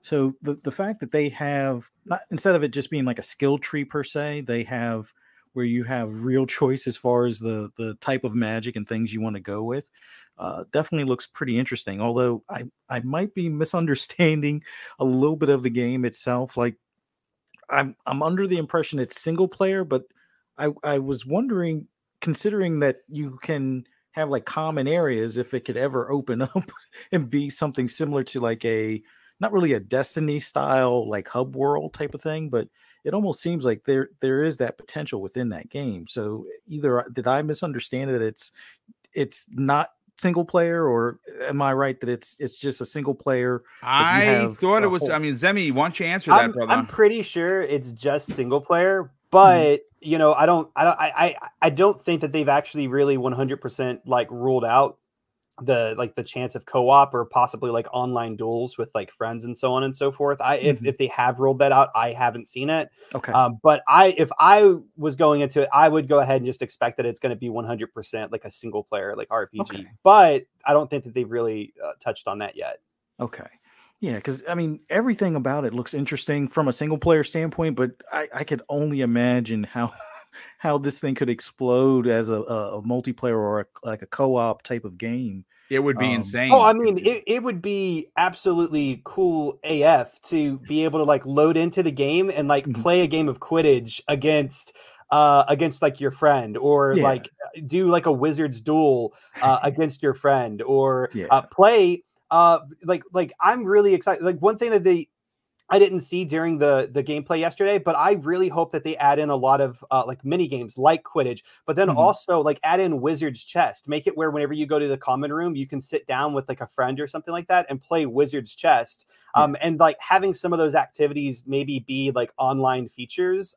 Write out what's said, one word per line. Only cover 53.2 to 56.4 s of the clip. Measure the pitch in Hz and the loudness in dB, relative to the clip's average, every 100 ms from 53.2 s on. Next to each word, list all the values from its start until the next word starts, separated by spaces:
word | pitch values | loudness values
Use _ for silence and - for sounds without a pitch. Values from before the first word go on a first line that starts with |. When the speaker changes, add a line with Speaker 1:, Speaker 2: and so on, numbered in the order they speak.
| 127 | -2
Speaker 3:
hundred | 123 135 139 | -2 -4 -4
percent, | 123 - 127 120 - | -8 -6 -6 -6 -2
like, | 123 117 | -2 -2
ruled | 120 127 127 | -4 0 0
out | 117 123 139 - _ _ _ _ _ - | 2 4 4 0 _ _ _ _ _ -8
the, | 127 123 110 113 | 0 0 0 -4
like, | 120 | -6
the | - | -8
chance | 113 131 | -10 -8